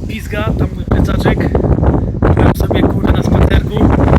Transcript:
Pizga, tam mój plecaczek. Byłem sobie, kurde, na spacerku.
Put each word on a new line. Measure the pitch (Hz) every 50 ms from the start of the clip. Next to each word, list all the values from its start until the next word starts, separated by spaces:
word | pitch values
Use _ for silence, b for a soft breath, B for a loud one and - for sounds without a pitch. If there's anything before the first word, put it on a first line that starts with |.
| -
Pizga, | - 220 214 - - 208 208 214
tam | 226 - - - - -
mój | - -
plecaczek. | - - - - - - - - 220 - - - - - - - - - - - - - - - - - -
Byłem | - - - - - - -
sobie, | - - - - -
kurde, | - - - - - -
na | - - -
spacerku. | - - - - - - - - - - - - - - - - - -